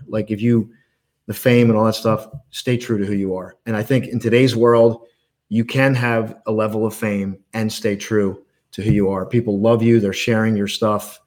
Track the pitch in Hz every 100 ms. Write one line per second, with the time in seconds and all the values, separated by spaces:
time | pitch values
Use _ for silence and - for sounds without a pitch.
0 | - 110 104 104 120 117 107 _ _ _
1 | _ _ - - 131 120 117 107 110 -
2 | 113 107 - - _ - 127 120 - 104
3 | 98 101 95 92 90 - 117 107 110 131
4 | - 120 110 120 131 113 120 117 117 110
5 | - _ _ _ - 110 113 135 135 127
6 | 123 113 110 - - 110 107 107 110 -
7 | 110 101 98 92 _ 113 110 - 110 101
8 | - 107 98 92 _ _ _ - 101 104
9 | 98 95 92 120 110 98 113 120 117 113
10 | 98 - 120 110 110 104 101 - 107 104
11 | - -